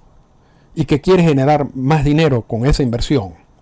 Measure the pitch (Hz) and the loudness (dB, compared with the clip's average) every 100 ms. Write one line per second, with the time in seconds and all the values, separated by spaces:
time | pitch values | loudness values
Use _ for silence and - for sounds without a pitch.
0 | _ _ _ _ _ _ _ - 143 147 | _ _ _ _ _ _ _ -8 -2 -2
1 | - 185 165 139 135 147 127 131 131 156 | 2 2 4 2 2 0 -2 -4 -2 0
2 | 143 147 160 127 - 113 127 147 135 113 | 0 2 2 0 -4 -4 0 0 0 -4
3 | - 143 95 80 _ _ | -2 -4 -4 -12 _ _